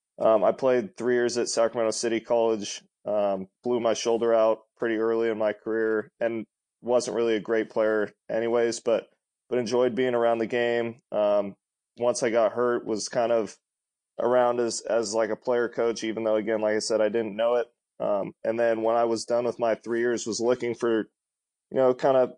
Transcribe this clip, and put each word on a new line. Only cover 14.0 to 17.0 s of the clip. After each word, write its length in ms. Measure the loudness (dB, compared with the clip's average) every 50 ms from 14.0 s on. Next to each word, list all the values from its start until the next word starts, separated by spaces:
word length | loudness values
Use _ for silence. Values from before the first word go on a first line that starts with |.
| _ _ _ -4
around 400 | 0 2 4 4 4 2 2 0
as, 220 | -2 -2 -4 -6
as, 340 | -4 -2 -2 -2 -2 -2 -2
like, 160 | -2 -2 -2
a 40 | -4
player 320 | -4 -2 -2 0 0 0
coach, 360 | -2 -2 -2 -2 -2 -2 -2 -6
even 200 | -6 -4 -2 -2
though, 120 | 0 0
again, 260 | 0 0 -2 -2 0
like 140 | 0 0 0
I 40 | -2
said, 220 | -2 -2 0 0